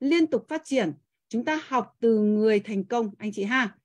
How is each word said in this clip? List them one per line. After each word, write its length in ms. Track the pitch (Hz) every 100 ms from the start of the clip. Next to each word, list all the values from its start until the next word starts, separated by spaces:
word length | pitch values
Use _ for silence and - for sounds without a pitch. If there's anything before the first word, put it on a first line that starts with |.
liên 260 | 269 330 320
tục 220 | 233 -
phát 140 | 320
triển. 280 | - 262 180 147 _ _ _
Chúng 160 | 226
ta 160 | 240 311 311
học 300 | 254 214 -
từ 180 | 233 220
người 420 | 208 214 220 208
thành 240 | 208 202
công, 260 | 190 240 220 196
anh 140 | 214
chị 120 | 202
ha. 300 | 202 262 226 -